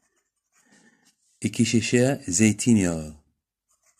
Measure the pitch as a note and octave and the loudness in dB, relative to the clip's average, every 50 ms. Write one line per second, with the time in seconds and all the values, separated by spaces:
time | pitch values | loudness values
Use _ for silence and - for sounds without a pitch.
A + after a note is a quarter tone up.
0 | _ _ _ _ _ _ _ _ _ _ _ _ _ _ _ _ _ _ _ _ | _ _ _ _ _ _ _ _ _ _ _ _ _ _ _ _ _ _ _ _
1 | _ _ _ _ _ _ _ _ - A2 - - A#2 A2 - A#2 G#2 - - A#2+ | _ _ _ _ _ _ _ _ -8 -6 -2 0 0 0 0 0 0 0 0 2
2 | B2 C3 C#3 C#3 - - F2 F2 A2 A2 G#2+ G#2+ - B2 A#2 G#2+ F#2+ F2 E2+ D#2+ | 2 0 0 -4 -6 -6 0 2 2 2 2 2 0 2 2 2 2 0 -2 -6
3 | D#2 D#2 D2+ - _ _ _ _ _ _ _ _ _ _ _ _ _ _ _ _ | -8 -12 -16 -20 _ _ _ _ _ _ _ _ _ _ _ _ _ _ _ _